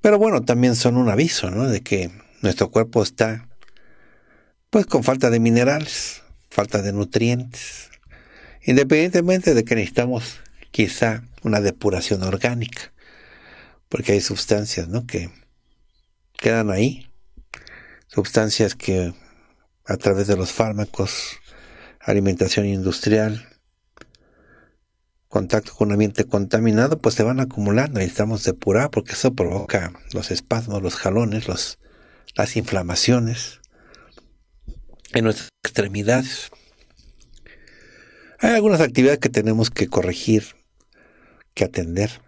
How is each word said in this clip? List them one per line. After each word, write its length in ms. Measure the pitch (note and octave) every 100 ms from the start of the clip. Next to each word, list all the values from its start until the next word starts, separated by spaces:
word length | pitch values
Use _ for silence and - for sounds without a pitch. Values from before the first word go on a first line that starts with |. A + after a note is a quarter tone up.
Pero 160 | G#3+ G#3
bueno, 240 | A3 D#3+
también 340 | B2 A#2+ B2+ A#2+
son 220 | B2 A#2+
un 100 | B2
aviso, 420 | G2+ E3 - F2+
¿no? 180 | F#2+ C3
De 120 | G2+
que 300 | - G2+ F2 G2 - _
nuestro 280 | G#2 F2 G2+
cuerpo 320 | A2+ A2+ A#2
está, 460 | G#2 - A2 A2 A#2 - - - - - _ _ _ _ _ _ _
pues, 160 | G#3+
con 180 | F#3+ C#3+
falta 280 | A#2+ C3 B2+
de 100 | A#2
minerales, 840 | A2+ A#2 B2 D3 D3+ - - - - - _
falta 320 | - G2+ G#2
de 100 | G2+
nutrientes, 960 | G2+ G2+ B2 A#2 B2 B2 - - - - - _ - - - - -
independientemente 880 | - C#3 C3+ D3+ F3 F3+ F3 F#3 F3+
de 100 | B2+
que 100 | A2+
necesitamos 680 | A#2 G2 - B2 B2 A#2+ - - - -
quizá 520 | - G2+ - A#2 A2 A#2+ -
una 180 | A2+ G#2
depuración 640 | G2+ - G#2 F#2 - G2+
orgánica, 680 | F#2 F#2+ A#2+ A#2+ A2+ - - _ - - - - - - - _ _
porque 240 | - -
hay 80 | G2+
sustancias, 680 | - G2+ - G#2 G#2 - E2+
¿no? 180 | G#2 A#2+
que 240 | - E2+ - _ _ _ _ _ _ _ _ _ -
quedan 340 | - A2+ G#2+
ahí, 400 | F#2+ B2 A#2+ - - - - - - - - - - _
sustancias 680 | - F#2+ - G#2+ - G#2+
que 400 | - - F#2+ F2+ E2 - _ _ _ _ _ -
a 100 | F2+
través 300 | - F#2+ G2+
de 100 | G2
los 160 | F#2
fármacos, 840 | - A2 G#2 G#2 - G2 - - - - - - - - -
alimentación 680 | - G#2 G2 F2 F#2+ - G2+
industrial, 840 | G2 F#2+ - - A2 G#2+ A2 - _ _ _ _ _ - _ _ _ _ _ _ _ _ _ _ _ _
contacto 460 | - F#2 A2 -
con 140 | - G#2
un 40 |
ambiente 300 | G#2 G#2+ -
contaminado, 760 | G#2 G#2 G2 G#2+ A2+ G#2+ C3 D3+
pues 160 | A2+
se 80 | -
van 180 | A2 C3
acumulando. 580 | C3 - G2+ G#2+ C#3+ B2
Necesitamos 460 | F#2+ - G#2 G#2+
depurar 460 | - - - G2+ B2
porque 220 | - -
eso 220 | - C3
provoca 580 | B2+ F2 F#2 - G#2 F2+ F2 -
los 180 | - -
espasmos, 520 | F#2 - B2 A#2 G#2
los 120 | G2+
jalones, 540 | - - G2 A#2 G#2+ -
los, 300 | - - - _ _ _ _ _ -
las 200 | - -
inflamaciones 1040 | G#2+ G2 F2 F2 - B2 A#2 A#2 - - _ _ _ - _ - _ _ _ _ - - - - -
en 120 | A#2+
nuestras 240 | A2+ G#2+ - _
extremidades. 840 | - - G2 G2 G#2 B2+ C3 - - - _ _ _ _ - - _ - - - - - - - - - - -
Hay 140 | A3+
algunas 260 | A#3 G#3+ F3
actividades 400 | D3+ A#2+ C3 D3
que 80 | -
tenemos 420 | - G#2+ A2 A2+
que 160 | - G2+
corregir, 720 | - F2+ F2 - A2 G#2 - _ _ _ _ _ _ _ _ _
que 100 | -
atender. 560 | F#2+ - E2+ E2+ G#2+ -